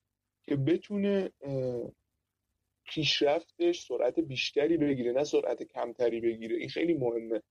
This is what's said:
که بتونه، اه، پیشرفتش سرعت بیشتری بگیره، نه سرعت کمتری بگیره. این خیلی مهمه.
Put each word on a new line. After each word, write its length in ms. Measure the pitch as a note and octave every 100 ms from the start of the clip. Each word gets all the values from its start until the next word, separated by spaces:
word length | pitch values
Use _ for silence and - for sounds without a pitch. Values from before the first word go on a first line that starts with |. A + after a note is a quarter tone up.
| _ _ _ _
که 120 | - C#3+
بتونه، 760 | C3+ F#3+ - G3+ G3+ G3 F#3+ -
اه، 520 | C#3 C3+ B2+ A#2+ - - _ _ _ _ _ _ _ _
پیشرفتش 960 | - - C#3+ - C#3+ D#3+ - - F3 F3 -
سرعت 340 | B2 B2 E3+
بیشتری 560 | D3 B2+ - C#3+ D3+ E3
بگیره، 360 | D3 C3+ A#2+
نه 120 | B2+
سرعت 380 | D3 D3 - A#2
کمتری 580 | A2 B2+ B2 A#2 A#2+ A#2
بگیره. 360 | A#2 A2+ A2+ A#2
این 120 | C3+
خیلی 260 | D#3 E3+
مهمه. 480 | D#3 A#2+ A#2 A2+ A2 -